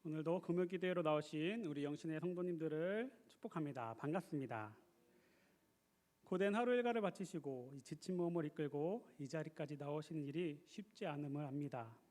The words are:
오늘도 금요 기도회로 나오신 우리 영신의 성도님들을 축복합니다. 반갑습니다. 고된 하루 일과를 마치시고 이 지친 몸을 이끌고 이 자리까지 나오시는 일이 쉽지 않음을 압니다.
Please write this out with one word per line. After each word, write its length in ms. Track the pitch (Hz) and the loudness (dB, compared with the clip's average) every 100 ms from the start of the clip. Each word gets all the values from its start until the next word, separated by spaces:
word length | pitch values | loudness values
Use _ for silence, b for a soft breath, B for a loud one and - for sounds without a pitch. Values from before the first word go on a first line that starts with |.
오늘도 360 | 165 156 160 180 | -2 0 2 2
금요 240 | - 175 | 4 4
기도회로 380 | 180 185 180 180 | 4 2 2 4
나오신 640 | 156 151 151 156 165 226 | 6 4 4 0 0 0
우리 200 | 180 143 | -2 0
영신의 340 | 143 147 160 156 | 0 -2 -2 0
성도님들을 880 | 175 175 180 165 160 156 175 208 262 - | 0 0 0 0 0 2 2 0 -2 -8
축복합니다. 680 | - - 226 165 147 127 113 | -20 -12 -6 -2 -2 -2 -4
반갑습니다. 800 | 113 143 180 180 151 127 117 107 - _ _ _ b b b b b b _ _ _ _ _ | -2 0 0 0 -2 -2 -4 -4 -10 _ _ _ b b b b b b _ _ _ _ _
고된 320 | - 185 196 208 | -2 2 4 4
하루 180 | 247 | 4
일과를 260 | 247 240 233 | 4 4 2
마치시고 680 | 196 - 180 165 143 131 123 | 0 -2 -6 -4 -4 -6 -8
이 80 | 139 | -14
지친 340 | - 156 - 180 | -10 -8 -2 0
몸을 280 | 170 170 151 | 2 2 -2
이끌고 680 | - 147 143 160 226 - - | -2 -2 2 0 0 -6 -10
이 100 | 139 | -6
자리까지 480 | 160 156 156 143 147 | -4 -6 -6 -6 -4
나오시는 480 | 143 151 151 160 | -4 -4 -2 -4
일이 360 | 143 151 175 147 - | -2 -2 -2 -4 -10
쉽지 400 | - 202 - 185 | -12 -12 -6 -4
않음을 380 | 147 147 143 | -2 -2 -2
압니다. 520 | 147 139 143 131 113 113 _ | -2 -2 -2 -4 -6 -12 _